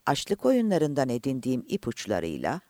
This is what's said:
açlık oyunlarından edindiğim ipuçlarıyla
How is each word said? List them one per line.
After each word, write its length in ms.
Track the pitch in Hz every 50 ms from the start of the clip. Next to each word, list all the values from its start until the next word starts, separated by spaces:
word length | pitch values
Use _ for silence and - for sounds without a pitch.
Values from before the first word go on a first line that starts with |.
| _
açlık 400 | - 139 139 - - 190 - -
oyunlarından 640 | 254 262 247 233 220 196 165 156 147 143 139 139 131
edindiğim 560 | 120 120 - 135 135 131 113 123 131 123 - -
ipuçlarıyla 920 | - 101 - - 113 - - 98 104 90 82 82 80 67 62 78 127 180 - _